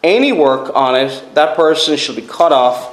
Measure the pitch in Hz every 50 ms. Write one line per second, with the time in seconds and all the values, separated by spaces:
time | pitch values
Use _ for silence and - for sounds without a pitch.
0 | - 165 202 240 269 285 240 170 147 135 131 131 - - - 131 135 127 127 127
1 | 135 135 135 - - - - 151 151 156 - 165 160 156 160 156 - 156 151 -
2 | - - 123 120 113 - - - 170 165 147 131 123 123 123 - - -